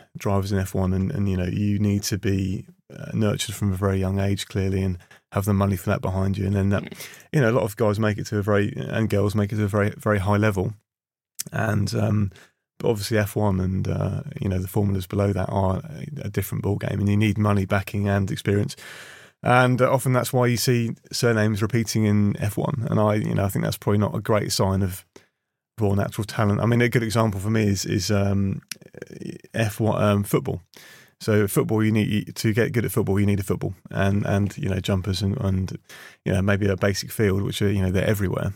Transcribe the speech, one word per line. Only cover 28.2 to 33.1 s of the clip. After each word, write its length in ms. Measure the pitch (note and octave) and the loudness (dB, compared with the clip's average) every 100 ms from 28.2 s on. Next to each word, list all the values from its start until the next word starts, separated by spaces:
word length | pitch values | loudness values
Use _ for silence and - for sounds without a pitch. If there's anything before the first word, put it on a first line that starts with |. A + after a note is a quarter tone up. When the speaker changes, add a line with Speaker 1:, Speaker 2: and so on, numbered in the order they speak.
| G2 G2 G2 - - - - - - - - - - | 2 2 0 -2 -8 -18 -18 -18 -18 -14 -12 -12 -8
Speaker 1:
F 260 | - A2 - | -2 -2 0
one, 220 | A2 - | 0 2
um, 220 | G#2 G#2 | 4 2
football. 360 | G2+ - - F#2+ - - - - - - | 2 -2 -2 -6 -8 -20 -20 -20 -20 -10
So 240 | - G#2+ G2+ | 0 2 2
football, 360 | - A#2 A2 | 2 0 2
you 80 | A2 | 2
need, 420 | A2 G#2 G#2 - - | 2 2 0 -4 -2
to 160 | A2+ | 0
get 180 | G#2+ A2+ | 2 2
good 120 | A#2 G#2 | 0 -2
at 60 | |
football, 280 | A#2 G2+ | 0 0